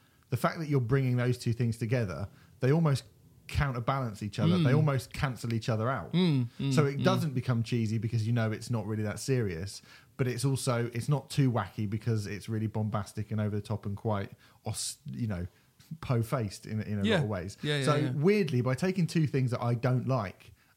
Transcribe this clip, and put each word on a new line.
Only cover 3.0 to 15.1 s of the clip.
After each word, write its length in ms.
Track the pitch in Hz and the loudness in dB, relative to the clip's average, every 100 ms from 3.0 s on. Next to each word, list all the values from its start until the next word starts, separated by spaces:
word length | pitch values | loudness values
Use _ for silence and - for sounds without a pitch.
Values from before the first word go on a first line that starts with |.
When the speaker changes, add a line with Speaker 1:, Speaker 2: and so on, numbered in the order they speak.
| - - - - - | -4 -20 -20 -20 -6
Speaker 1:
counterbalance 760 | - 143 123 117 135 123 98 | -2 0 -2 -2 -2 -2 -6
each 160 | 104 - | -6 0
other. 140 | 160 | 4
Speaker 2:
Mm. 100 | 180 | 4
Speaker 1:
They 100 | 143 | 6
almost 380 | 147 151 135 - | 6 4 2 -4
cancel 420 | - 135 113 117 | -4 -4 -4 -2
each 140 | 113 117 | -2 0
other 220 | 107 113 | 0 0
out. 240 | 127 82 | -2 0
Speaker 2:
Mm, 340 | 165 185 135 120 - | 2 4 4 0 -2
mm, 160 | 139 | 0
Speaker 1:
So 120 | 135 139 | 4 2
it 140 | 139 | 4
Speaker 2:
mm. 40 | |
Speaker 1:
doesn't 300 | 135 190 160 | 2 2 0
become 300 | 127 123 117 | -2 0 0
cheesy 340 | 113 120 107 110 | 0 0 0 0
because 280 | 110 113 107 | 0 0 2
you 60 | |
know 180 | 120 110 | 2 0
it's 160 | 107 - | -2 -4
not 180 | 117 101 | -4 -2
really 160 | 107 | -2
that 160 | 104 - | -2 -4
serious. 640 | - 127 104 82 98 - - - - - | 0 0 0 -4 -8 -10 -18 -20 -14 -4
But 140 | 127 | -2
it's 160 | 113 139 | 0 0
also, 440 | 131 - 117 120 | 0 0 0 -2
it's 160 | 120 113 | -4 0
not 200 | 143 - | -2 0
too 220 | - 131 | 2 2
wacky 380 | 113 95 - 104 | 2 -2 -4 -4
because 380 | 110 120 110 98 | -2 0 -2 -2
it's 200 | 98 - | -8 -4
really 200 | 110 110 | -2 -2
bombastic 640 | 110 107 104 95 - 104 | -2 -2 -2 -4 -8 -6
and 120 | 107 | -2
over 120 | 107 | -2
the 80 | 104 | -2
top 240 | - 104 104 | -4 -6 -4
and 120 | 101 | -4
quite, 340 | 113 101 - - - _ - | -2 -2 -4 -12 -20 _ -8
os-, 340 | 110 - - 143 | -6 -8 -10 -10